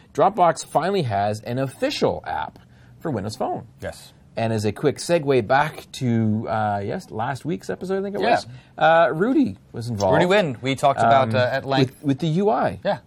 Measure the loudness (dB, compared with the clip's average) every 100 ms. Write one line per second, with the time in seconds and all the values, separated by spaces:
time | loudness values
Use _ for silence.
0 | _ 0 2 4 2 2 -2 -2 0 -2
1 | -2 0 -2 -4 -6 -4 -6 -4 -4 -2
2 | -2 -2 -6 -8 -8 -14 -20 -20 -20 -10
3 | -6 -6 -6 -6 -6 -6 -10 -12 -12 -12
4 | -18 _ _ -4 -2 0 -2 0 -2 -2
5 | 0 0 2 0 2 2 0 -4 -16 -6
6 | 0 2 2 0 -2 -2 -2 -2 -4 -8
7 | -8 -8 -6 -6 -6 -8 -8 -8 -6 -4
8 | -4 -2 0 0 -2 -16 -14 0 4 6
9 | 4 2 2 2 2 -2 _ -10 -6 0
10 | 4 4 4 4 2 -2 -4 0 2 4
11 | 6 6 4 2 0 0 0 0 0 -2
12 | -4 -2 -2 0 0 0 -2 -4 -4 -6